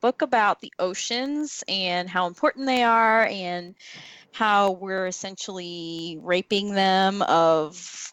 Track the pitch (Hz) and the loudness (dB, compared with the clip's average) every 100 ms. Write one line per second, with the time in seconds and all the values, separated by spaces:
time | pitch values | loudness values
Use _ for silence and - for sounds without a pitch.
0 | 233 - 285 240 269 - 220 - 185 190 | -2 0 0 2 2 0 -6 -4 -4 -4
1 | - 240 269 294 302 - - 190 185 180 | -6 -4 -4 -4 -6 -10 -6 -4 -2 -2
2 | 180 180 180 175 - - 269 254 233 226 | -2 -2 -2 0 -2 0 0 2 4 4
3 | 226 226 220 202 180 180 175 196 - - | 4 4 2 -2 -6 -6 -8 -16 -20 -20
4 | - - _ - 220 202 202 185 196 190 | -20 -20 _ -2 2 4 4 0 -4 -4
5 | 185 180 196 190 - 185 175 175 165 165 | -4 -6 -10 -12 -12 -10 -10 -10 -10 -8
6 | 165 160 170 180 - 202 202 196 190 190 | -10 -8 -2 -2 0 -2 0 2 4 4
7 | 190 196 - 165 165 160 151 180 - - | 4 2 2 4 6 4 0 -8 -18 -16
8 | - | -16